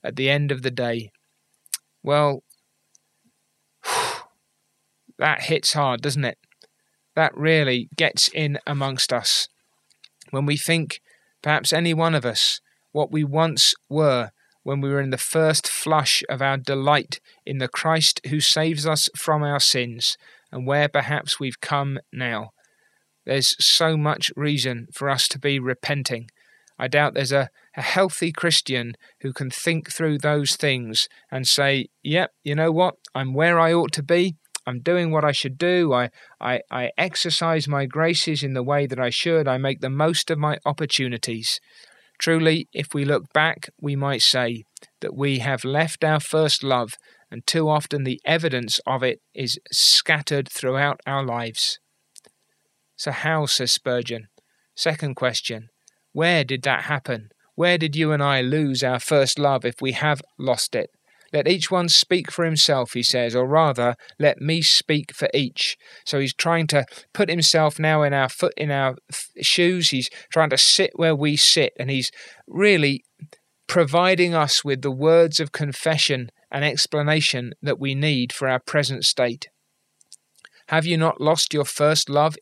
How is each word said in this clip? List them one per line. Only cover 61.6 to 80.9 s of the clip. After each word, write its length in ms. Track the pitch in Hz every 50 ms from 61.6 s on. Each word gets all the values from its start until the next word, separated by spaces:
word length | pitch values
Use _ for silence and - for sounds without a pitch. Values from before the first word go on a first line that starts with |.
| 160 -
one 200 | 190 180 170 170
speak 420 | - - - - 185 180 147 -
for 140 | - - 170
himself," 480 | 160 160 147 - - 143 131 123 -
he 100 | - 123
says, 320 | 117 - - 123 120 120 117
or 140 | 123 127 131
rather, 480 | 147 160 160 147 127 123 120 120 120 - - - - -
"Let 200 | 151 147 - -
me 220 | 135 151 165 170
speak 500 | 151 - - - - - 156 151 151 -
for 160 | - - - - -
each." 420 | 147 139 - - - - - - - - - - - -
So 140 | - - 139
he's 120 | 139 131
trying 360 | - - - 170 170 165 160 151
to 160 | 147 143 123 - - - - _
put 160 | - - 202 160
himself 520 | 165 175 156 - - 160 156 151 - -
now 240 | 156 156 156 151 147
in 100 | 143 143
our 140 | 139 131 127
foot, 260 | - - - - -
in 140 | - 151 147
our 240 | 143 139 135 131 127 - - -
f-, 180 | - - - - - -
shoes. 480 | - - - 175 175 175 185 180 165 -
He's 200 | 143 131 - - - - - -
trying 180 | - 160 156 147
to 60 | 131
sit 360 | 135 - - - - 190 - -
where 220 | - 165 160 156
we 180 | 139 147 151 147
sit, 380 | 143 - - - 165 139 - -
and 140 | - 127 135
he's 220 | 135 131 120 - - - - - - - _
really 560 | - - 165 202 208 196 165 147 143 139 127 - _ _ - 156 - - - _ _ _ _ _
providing 680 | - - 180 165 135 147 175 180 185 190 175 180 175
us 320 | 170 160 151 143 - - -
with 180 | 143 135 131
the 100 | 127 139
words 480 | 131 131 147 160 165 170 170 160 151 -
of 100 | 160 147
confession 800 | - - 151 143 131 - - 165 160 147 - - 143 127 123 113 - _ _ -
and 120 | - 139 143
explanation 840 | 151 123 147 - - - 151 147 147 156 156 147 - - 127 123 120 - -
that 200 | - 143 131 -
we 160 | 139 139 135
need 360 | 139 147 156 143 127 123 120
for 160 | - - 139 131
our 120 | 127 127 -
present 400 | - - 151 139 123 135 120 -
state. 440 | - - - 127 120 117 - - - _ _ _ _ _ _ _ _ _ _ _ _ - - _ _ _ _ - - _ _ _ -
Have 180 | 156 160 160
you 100 | 170